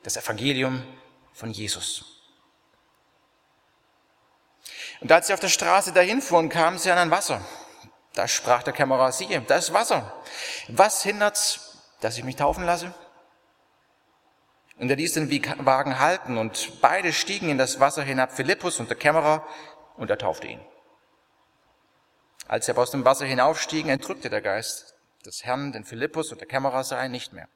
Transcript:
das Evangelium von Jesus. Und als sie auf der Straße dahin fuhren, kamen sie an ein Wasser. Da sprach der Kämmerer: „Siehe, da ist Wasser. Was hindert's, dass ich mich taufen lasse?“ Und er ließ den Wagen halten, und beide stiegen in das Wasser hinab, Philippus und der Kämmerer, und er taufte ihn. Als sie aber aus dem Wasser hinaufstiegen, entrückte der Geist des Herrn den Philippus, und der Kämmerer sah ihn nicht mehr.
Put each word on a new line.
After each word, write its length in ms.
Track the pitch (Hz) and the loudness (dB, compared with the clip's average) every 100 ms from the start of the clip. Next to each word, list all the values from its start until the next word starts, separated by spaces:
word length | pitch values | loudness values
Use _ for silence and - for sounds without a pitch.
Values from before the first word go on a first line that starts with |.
das 140 | - - | -6 -6
Evangelium 680 | - 110 131 131 131 131 120 - - _ _ | -4 -4 -2 0 -2 -4 -8 -18 -20 _ _
von 180 | - 113 | -14 -12
Jesus. 540 | 104 107 - - - - - _ _ _ _ _ _ _ _ _ _ _ _ _ _ _ _ _ _ _ _ _ _ _ _ - - - - | -8 -8 -6 -6 -10 -14 -20 _ _ _ _ _ _ _ _ _ _ _ _ _ _ _ _ _ _ _ _ _ _ _ _ -20 -14 -16 -14
Und 100 | - | 6
als 140 | 165 - | 6 6
sie 60 | |
auf 60 | 190 | 0
der 80 | 190 | 2
Straße 460 | - 170 190 190 | 2 4 2 4
dahin 280 | 175 180 240 | 4 4 2
fuhren, 280 | - 170 160 | 4 2 4
kamen 280 | 170 165 180 | 2 2 2
sie 140 | 185 | 2
an 60 | 175 | 2
ein 120 | 170 | 4
Wasser. 320 | 175 - 120 90 - - - - _ _ - | 2 0 -4 -6 -16 -18 -20 -20 _ _ -6
Da 120 | 95 | -2
sprach 360 | - - 120 | -2 2 2
der 100 | 143 | 2
Kämmerer: 400 | 131 135 131 131 | 0 2 4 2
„Siehe, 260 | 123 190 175 113 | 0 -4 -4 2
da 80 | 165 | 2
ist 160 | 170 | 4
Wasser. 500 | 180 233 190 107 - - - - - - | 0 2 0 -2 -14 -16 -12 -10 -12 -10
Was 340 | 117 208 - | 4 6 6
hindert's, 760 | 190 208 208 - - - - - _ _ | -2 0 0 2 -2 -4 -10 -20 _ _
dass 160 | 110 117 | -6 -4
ich 80 | 123 | -8
mich 100 | 127 | 0
taufen 300 | 143 160 175 | 0 0 -2
lasse?“ 280 | 175 175 180 - _ _ _ _ _ _ _ _ _ _ _ _ _ _ _ _ _ | -2 -4 -14 -20 _ _ _ _ _ _ _ _ _ _ _ _ _ _ _ _ _
Und 120 | 127 | -2
er 80 | 135 | 0
ließ 160 | 160 | 0
den 180 | 160 147 147 131 - 135 | -2 -2 -2 -2 0 2
Wagen 340 | 131 143 127 | 2 2 2
halten, 380 | 147 185 - 120 | 2 0 -2 -2
und 440 | 110 - - - | -2 -4 -8 2
beide 320 | 127 180 175 | 2 2 0
stiegen 340 | 151 - 196 170 | -2 -2 -4 -2
in 100 | 139 | 0
das 220 | 127 113 | 0 4
Wasser 240 | 139 156 | 2 2
hinab, 300 | 139 131 127 | -2 0 0
Philippus 480 | - 135 202 180 - | 0 0 0 0 -4
und 80 | 113 | -6
der 80 | 117 | 2
Kämmerer, 500 | 156 165 151 156 - - - - - - | 4 4 4 2 -2 -16 -20 -20 -20 -12
und 140 | 113 | -4
er 80 | - | -2
taufte 300 | 101 - - | -2 -4 -8
ihn. 120 | - - _ _ _ _ _ _ _ _ _ _ _ _ _ _ _ _ _ - | -14 -18 _ _ _ _ _ _ _ _ _ _ _ _ _ _ _ _ _ -4
Als 180 | 113 - | -4 0
sie 60 | |
aber 100 | 120 | 0
aus 80 | 123 | 0
dem 160 | 139 127 | 4 4
Wasser 200 | 135 135 | 4 0
hinaufstiegen, 680 | 127 135 160 - 156 151 | 2 2 2 -4 -4 0
entrückte 380 | 135 - - 123 | -2 -2 -8 -4
der 100 | 107 | -4
Geist 540 | 104 98 113 - - _ _ _ | -2 -2 -4 -10 -14 _ _ _
des 200 | 101 - | -16 -14
Herrn 280 | 123 127 143 | -6 -4 -4
den 140 | 113 107 | -10 -14
Philippus, 460 | 117 139 160 151 | -6 -6 -4 -6
und 80 | 110 | -10
der 80 | 98 | -8
Kämmerer 360 | 135 135 127 | -4 -2 -2
sah 200 | 131 127 | -4 -6
ihn 80 | 131 | -6
nicht 200 | 123 - | -8 -12
mehr. 160 | 92 80 | -16 -20